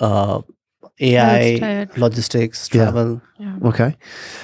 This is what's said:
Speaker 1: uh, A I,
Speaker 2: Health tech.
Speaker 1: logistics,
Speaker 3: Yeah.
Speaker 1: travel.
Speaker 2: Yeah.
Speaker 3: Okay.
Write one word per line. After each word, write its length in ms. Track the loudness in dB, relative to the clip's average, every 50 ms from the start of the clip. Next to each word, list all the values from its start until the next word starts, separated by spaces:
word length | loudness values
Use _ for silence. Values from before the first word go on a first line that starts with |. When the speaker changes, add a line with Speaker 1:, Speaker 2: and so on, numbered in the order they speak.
Speaker 1:
uh, 420 | -2 0 0 0 0 0 -2 -4 -6 -10 _ _ _ _ _ _ -20 -20 _ -2
A 160 | 0 2 4 4
I, 200 | 6 6 4 4 4 2 2 0
Speaker 2:
Health 20 |
tech. 360 | -2 -4 -4 -6 -6 -8 -4 0
Speaker 1:
logistics, 720 | 0 0 0 -2 -4 -2 -2 -2 -2 -2 -4 -8 -6 0 2
Speaker 3:
Yeah. 100 | 2 2 2
Speaker 1:
travel. 320 | 2 0 -2 -2 -4 -6 -10 _ _ -14
Speaker 2:
Yeah. 180 | -12 -12 -8 -4 -2
Speaker 3:
Okay. 320 | 0 0 2 0 0 -2 -6 _ -20 -20 -20 -18 -18 -18 -18